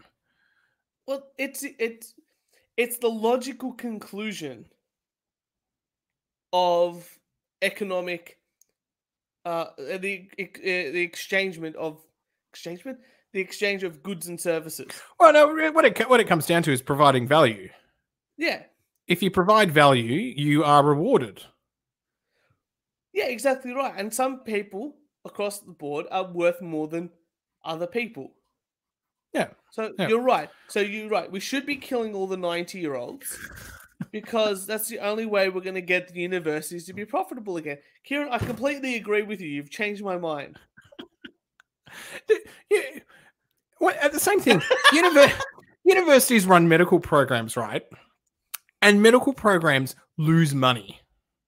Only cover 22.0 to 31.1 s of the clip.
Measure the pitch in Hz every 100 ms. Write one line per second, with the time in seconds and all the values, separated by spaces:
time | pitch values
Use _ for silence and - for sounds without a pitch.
22 | _ _ _ _ _ _ _ _ _ _
23 | _ 381 359 233 269 262 254 247 254 180
24 | 208 220 262 262 - 208 202 196 285 -
25 | _ _ 180 - 202 202 - 170 143 147
26 | 170 190 185 175 170 175 180 156 156 170
27 | 175 _ _ _ _ _ 151 160 175 240
28 | 233 139 131 _ _ _ _ _ _ _
29 | _ _ _ 302 170 - _ - 220 -
30 | 175 226 247 185 147 _ - 214 202 208
31 | 214